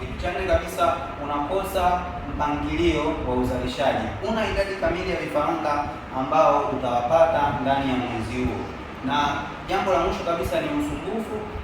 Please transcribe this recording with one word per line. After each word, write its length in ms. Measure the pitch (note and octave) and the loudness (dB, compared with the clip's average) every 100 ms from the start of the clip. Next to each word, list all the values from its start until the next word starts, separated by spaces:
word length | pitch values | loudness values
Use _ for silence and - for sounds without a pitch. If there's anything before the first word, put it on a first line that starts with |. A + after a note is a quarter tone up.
Kitu 140 | - - | -6 -4
cha 60 | F3+ | -4
nne 120 | F3+ F#4 | -2 2
kabisa, 320 | - - F3+ E3+ - - - | 2 2 0 2 2 -4 -8
unakosa 600 | C#3+ D3 C#3+ F#3+ F#3+ F#3+ F3+ F3+ - - - | -4 -2 0 0 0 2 4 2 -2 -6 -6
mpangilio 760 | C#3 D3 D3 D3 D#3 E3+ D3+ D3 - B2+ | -2 -2 0 -2 2 4 4 0 -2 0
wa 60 | B2+ | 0
uzalishaji. 640 | B2 B2 B2+ - C3+ A#2 A2 - - | 0 0 -2 0 2 2 -2 -4 -2
Una 120 | A3 G#3+ | 0 0
idadi 240 | G3 G3 - | 0 -2 0
kamili 280 | E3 F3 F#3 | -2 0 -2
ya 60 | E3 | -4
vifaranga 480 | D#3 - - E3 D3+ C#3+ D3 - - C3 | -2 0 0 0 0 -2 -2 -6 -8 -4
ambao 340 | C#3 D#3 D3+ C#3 C3 | 2 6 6 6 2
utawapata 680 | B2+ B2+ A#2+ A#2+ E3 E3 D3+ C3 C3+ | -2 0 0 4 6 6 6 2 0
ndani 240 | C3 C3+ C3+ | 0 2 2
ya 60 | B2+ | 0
mwezi 340 | A#2+ A#2 A2 B2 | -2 -4 -4 -2
huo. 160 | B2+ - - - - - C3 | -2 -2 -6 -10 -12 -6 -2
Na 80 | - C#3+ - - - - | 2 2 0 -6 -10 -2
jambo 240 | - F#3+ | 0 2
la 60 | E3+ | 2
mwisho 240 | F3+ - E3+ | 2 0 -2
kabisa 300 | E3+ E3+ E3 | -2 0 0
ni 80 | D3 D3 | 0 -2
usumbufu 560 | - C#3+ F#3+ A3 A3 G#3+ - - | -2 -4 -4 -4 -4 -6 -6 -8